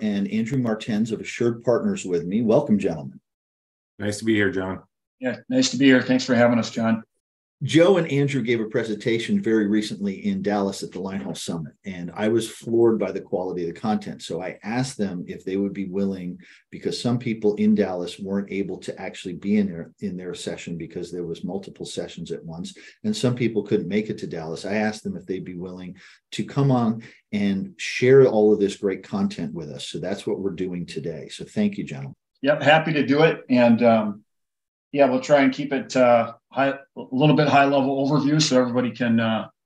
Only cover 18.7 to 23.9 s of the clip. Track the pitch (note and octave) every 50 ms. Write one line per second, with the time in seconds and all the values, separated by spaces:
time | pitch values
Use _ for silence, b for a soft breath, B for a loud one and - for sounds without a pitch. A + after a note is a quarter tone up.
18.7 | F#2 F#2 - - - - F#2+ F#2 F2+ - - F#2+ F2 D#2+ - G2+ G#2 G#2+ G2+ F2+
19.7 | E2+ E2 E2 - - _ - G2 F2+ F2+ F2+ F2+ F2 - - - E2+ E2 - -
20.7 | F2 E2 E2 D#2+ - F#2 F2 - - F2 F2 E2 E2 - - F2 F#2 G2 G2 -
21.7 | - - A2 - - - F2 E2+ - - E2+ D#2 - - - E2+ D#2+ E2 F#2 -
22.7 | B B B B B B - G#2+ G#2+ - - B2 B2 - B2+ A2 A2 G#2 G2 -
23.7 | G#2+ G2+ D#2+ E2+